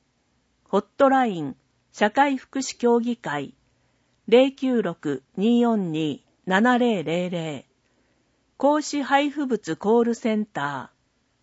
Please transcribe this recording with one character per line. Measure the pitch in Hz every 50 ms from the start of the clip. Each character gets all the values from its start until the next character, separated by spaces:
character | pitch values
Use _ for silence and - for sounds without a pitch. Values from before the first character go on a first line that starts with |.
| _ _ _ _ _ _ _ _ _ _ _ _ _
ホ | - - 202
ッ | - _ _
ト | - 277 262
ラ | 269 262 254
イ | 226 185 165
ン、 | 147 135 - _ _ _ _ _ _ _
社 | _ - 208 214
会 | - 269 285 285 269
福 | 254 - _ - 269
祉 | 262 - - -
協 | 240 240 240 240
議 | 233 240 233
会。 | _ - 156 147 147 135 - - _ _ _ _ _ _ _ _ _ _ _ _ _ - 214
零 | 220 247 269 277
九 | 269 - 262 262 247 226
六 | 196 175 170 _ - 151 139 131 _ _ -
二 | 185 196 233 240 240
四 | 240 233 226 208 185 165
二 | 156 156 160 151 131 - _ _ _ _ -
七 | 185 185 196 226 247 247 233
零 | 247 240 214 180
零 | 143 156 165 180 180 180
零。 | 180 170 160 160 143 123 - _ _ _ _ _ _ _ _ _ _ _ _ _ _ _ _ _ _
公 | - 269 285 302 302
紙 | 294 - 285 294
配 | 262 240 285 277 294 285
布 | 269 302 285
物 | 262 226 202 - 160 160
コ | - - 202 233 240
ー | 233
ル | 233 226
セ | - - 220 220
ン | 214 208
タ | _ - 147 143 143 139 131 92 - _
ー。 | _ _ _ _ _ _ _ _ _